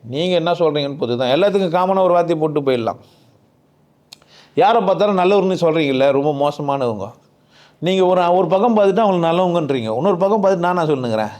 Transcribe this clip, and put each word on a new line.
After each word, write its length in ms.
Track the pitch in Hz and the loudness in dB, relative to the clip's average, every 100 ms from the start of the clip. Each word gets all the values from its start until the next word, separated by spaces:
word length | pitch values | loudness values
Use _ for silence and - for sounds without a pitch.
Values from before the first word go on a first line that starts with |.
நீங்க 320 | - 131 180 180 | -10 -6 -2 0
என்ன 160 | 165 | 0
சொல்றீங்கன்னு 460 | 175 165 143 143 143 | 0 0 -2 -4 -6
பொறுத்து 200 | 123 120 | -4 -2
தான். 120 | 127 | 0
எல்லாத்துக்கும் 460 | 143 202 196 190 175 | 2 2 0 0 0
காமனா 280 | 185 190 | 0 2
ஒரு 100 | 185 | 2
வார்த்தையை 340 | 175 170 165 156 | 2 2 0 -2
போட்டு 140 | 147 | -2
போயிடலாம். 360 | 139 123 110 87 - _ _ _ _ _ _ _ _ _ _ - _ - - - | -2 -2 -2 -8 -16 _ _ _ _ _ _ _ _ _ _ -20 _ -20 -10 0
யாரை 260 | 185 233 | 2 2
பார்த்தாலும் 360 | 190 175 208 190 | 0 0 0 2
நல்லவர்னு 360 | 180 202 185 | 2 2 2
சொல்றீங்கல்ல, 580 | 180 165 160 147 131 139 | 0 0 2 0 2 2
ரொம்ப 200 | 139 147 | 2 0
மோசமானவங்க. 800 | 143 143 143 143 139 123 107 98 - _ _ _ _ - _ | 0 -2 -2 -4 -2 -2 -4 -10 -14 _ _ _ _ -20 _
நீங்க 260 | 165 190 180 | -4 0 2
ஒரு, 280 | 185 175 | 2 2
ஒரு 140 | 180 175 | 2 2
பக்கம் 300 | 190 233 220 | 0 2 2
பார்த்துட்டு 220 | 196 190 | 2 2
அவங்களை 280 | 220 180 165 | 0 2 0
நல்லவங்கன்றீங்க, 680 | 170 185 170 147 135 110 113 | 0 0 0 -2 -4 -2 -2
இன்னொரு 220 | 175 180 | -2 0
பக்கம் 260 | 196 214 | 0 2
பார்த்துட்டு 140 | 190 190 | 0 0
நானா 260 | 175 180 | 0 -2
சொல்லுங்கிறேன்? 460 | 156 143 123 110 104 - | 0 -2 -2 -4 -4 -8